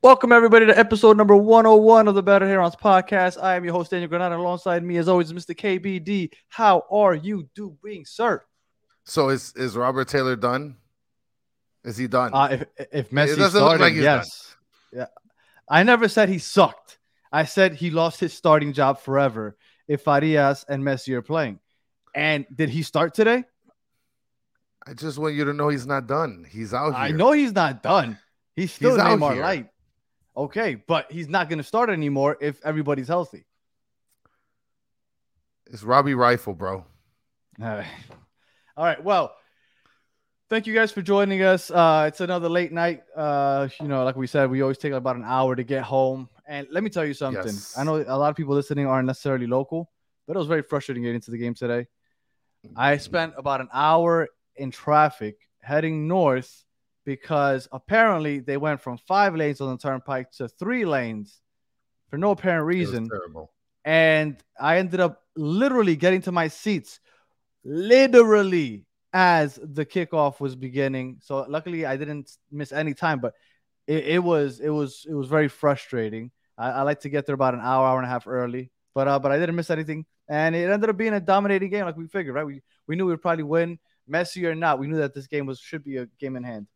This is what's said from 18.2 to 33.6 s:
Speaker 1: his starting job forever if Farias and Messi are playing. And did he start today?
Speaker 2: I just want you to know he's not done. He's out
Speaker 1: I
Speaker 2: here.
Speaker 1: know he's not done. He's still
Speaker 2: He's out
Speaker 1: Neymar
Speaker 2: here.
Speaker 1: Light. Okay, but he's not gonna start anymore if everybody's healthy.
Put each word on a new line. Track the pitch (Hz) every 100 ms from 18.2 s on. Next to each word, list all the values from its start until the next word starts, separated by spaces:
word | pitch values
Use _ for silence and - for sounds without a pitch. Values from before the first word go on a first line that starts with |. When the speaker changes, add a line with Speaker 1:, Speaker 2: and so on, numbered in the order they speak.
Speaker 1:
his | 175
starting | - 170 156 147
job | 139 135 139
forever | - 135 139 113 107 101 _ _ -
if | 147
Farias | - 143 156 151 139 139 -
and | 139
Messi | 139 135 -
are | 123
playing. | 113 160 139 95 _ _ _ _ _ -
And | 151 151 139 131
did | 156
he | 135
start | 156 156 165 -
today? | 220 247 247 _ _ _ _ _ _ _ _ _ _ _ _ _ -
Speaker 2:
I |
just | 123 156 139
want | 156 147
you |
to | 143
know | 143 147
he's | 143 123
not | 139 120
done. | 143 160 90 82
He's | 104 110
out | 123 151
Speaker 1:
I | 131 139
Speaker 2:
here. | 156
Speaker 1:
know | 226
he's | 294 269
not | 196 156 123
done. | - 190 123 104 _ _ _ -
He's | 180
still | - 247
Speaker 2:
He's | 240
out | - 220
Speaker 1:
Neymar | 147
Speaker 2:
here. | 131
Speaker 1:
Light. | 160 175 107 _ _ _ _ _ _ -
Okay, | 143 208 220 117
but | - 165 -
he's | 160 156
not | 185 160
gonna | 160
start | 139 220 240
anymore | 180 147 139 139 147
if | 147 139
everybody's | 156 156 147 143 127
healthy. | 175 170 92 _ _